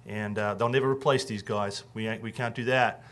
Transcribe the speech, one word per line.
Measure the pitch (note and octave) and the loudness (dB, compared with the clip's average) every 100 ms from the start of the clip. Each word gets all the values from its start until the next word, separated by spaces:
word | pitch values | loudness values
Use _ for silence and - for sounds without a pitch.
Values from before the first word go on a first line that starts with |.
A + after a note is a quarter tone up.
And, | - G#2 G#2 G#2 | -10 -6 -4 -2
uh, | G#2 | 0
they'll | G2+ A#2 | 2 2
never | C3 C3 | 2 2
replace | C3+ D3+ C3 | 2 4 2
these | C3+ G#2 | 2 -6
guys. | G2+ G#2+ G2+ - - | -4 -2 -2 -6 -10
We | A2 A2 | -6 -4
ain't, | A2+ | -4
we | A2+ | -6
can't | A2+ A#2+ | -4 -4
do | A#2 | -2
that, | A#2+ C3 A2+ - - | 2 4 4 2 -12